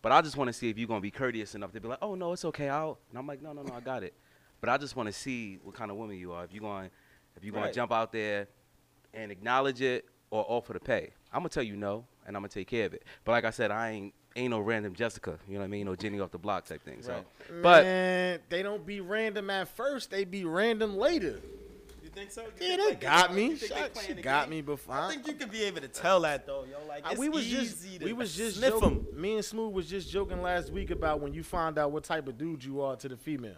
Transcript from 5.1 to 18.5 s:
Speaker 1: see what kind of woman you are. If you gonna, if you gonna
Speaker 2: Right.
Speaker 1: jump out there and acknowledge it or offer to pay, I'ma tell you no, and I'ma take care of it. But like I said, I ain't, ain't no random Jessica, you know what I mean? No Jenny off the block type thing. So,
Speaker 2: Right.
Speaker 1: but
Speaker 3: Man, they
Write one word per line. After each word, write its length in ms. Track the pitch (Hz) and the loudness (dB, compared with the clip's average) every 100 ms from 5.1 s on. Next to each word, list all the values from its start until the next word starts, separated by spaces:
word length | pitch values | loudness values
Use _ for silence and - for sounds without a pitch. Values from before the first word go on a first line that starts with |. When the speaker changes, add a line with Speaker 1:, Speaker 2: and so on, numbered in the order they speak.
Speaker 1:
see 460 | 101 139 123 107 95 | -4 -6 -6 -8 -12
what 120 | 98 98 | -16 -10
kind 140 | 107 | -8
of 40 | 101 | -6
woman 200 | 110 95 | -8 -8
you 140 | 90 | -8
are. 100 | 87 87 | -8 -10
If 80 | |
you 60 | 101 | -8
gonna, 280 | 107 101 92 - _ - _ - | -6 -6 -8 -16 _ -20 _ -14
if 60 | |
you 80 | 98 | -8
gonna 140 | 101 104 | -4 -2
Speaker 2:
Right. 60 | |
Speaker 1:
jump 180 | 123 120 | -2 0
out 200 | 117 113 | 2 0
there 340 | 113 107 101 101 _ _ _ _ _ _ | -2 0 -2 -4 _ _ _ _ _ _
and 180 | 110 107 | -14 -12
acknowledge 500 | 95 110 127 139 123 | -8 2 4 2 2
it 240 | 131 123 - _ _ | 0 0 -4 _ _
or 160 | 110 104 | -2 0
offer 260 | 117 - | 0 -2
to 60 | 107 | -8
pay, 320 | - 110 80 - _ | 0 0 0 -16 _
I'ma 160 | 135 170 | -4 -2
tell 140 | 156 | -2
you 120 | 117 101 | -4 -2
no, 300 | 101 107 123 _ - | -2 -2 -6 _ -10
and 100 | 101 | -8
I'ma 100 | 98 | -8
take 200 | 104 95 | -8 -2
care 180 | 120 98 | 0 0
of 80 | |
it. 100 | 82 - - - | -2 -16 -8 2
But 80 | |
like 100 | 117 113 | 2 2
I 40 | |
said, 200 | 107 110 | 0 0
I 180 | 107 113 | 0 -2
ain't, 220 | 110 98 - _ 120 | -4 -8 -14 _ -4
ain't 140 | 127 | -2
no 80 | 113 | 0
random 360 | 104 113 104 87 | 0 0 -2 -2
Jessica, 420 | 117 - - 82 98 | -4 -2 -8 -8 -8
you 60 | 101 | -6
know 40 | |
what 60 | 95 | -4
I 40 | |
mean? 160 | 101 101 | -4 -4
No 100 | 90 | -4
Jenny 240 | 107 101 | -4 -2
off 120 | 92 | -4
the 60 | 90 | -4
block 260 | 98 95 - | -2 -4 -4
type 180 | 78 | -12
thing. 180 | - 62 | -12 -12
So, 100 | 123 | -8
Speaker 2:
Right. 480 | 120 95 - - 170 | -8 -10 -20 -14 4
Speaker 1:
but 220 | 175 170 | 12 12
Speaker 3:
Man, 560 | 185 185 185 180 180 170 | 12 4 4 2 2 -2
they 140 | - | -4